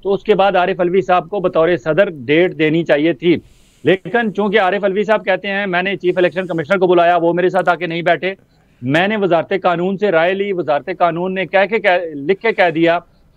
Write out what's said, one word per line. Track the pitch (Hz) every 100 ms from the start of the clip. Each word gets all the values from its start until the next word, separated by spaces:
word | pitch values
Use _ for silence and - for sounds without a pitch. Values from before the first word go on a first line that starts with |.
तो | 190
उसके | 196 - 196
बाद | 196 180
आरिफ | 180 180
अलवी | 175 190
साहब | 185 180 165
को | 202
बतौर | 175 170 165 165
सदर | 160 156 202
date | 156 120 156 180
देनी | 151 156 160
चाहिए | 160 147 165
थी। | - 175 156 - _ _ _ 147
लेकिन | 190 170 233 220
चूंकि | 180 208 208
आरिफ | 185 196 202
अलवी | 190
साहब | 202 214
कहते | 208 185 202
हैं, | 196 202
"मैंने | 175 190 185
chief | 175 175
election | 180 165 180
commissioner | 165 143 196
को | 180
बुलाया, | 175 170 175
वो | 170
मेरे | 175 180
साथ | 185 180
आके | 170 175
नहीं | 165
बैठे, | 165 160 185 190 _ _ _ _
मैंने | 123 156 202 220
वजारत | 190 165 - 196
कानून | 185 170 185 190
से | 202
राय | 160 175
ली, | 196 202
वजारत | 175 147 143 131 180
कानून | 175 165 190
ने | 190 175
कह | 190 196
के, | 220
कह, | 196 180 165 143
लिख | 143 190
के | 226
कह | 214 175
दिया | 156 165 170 - _ _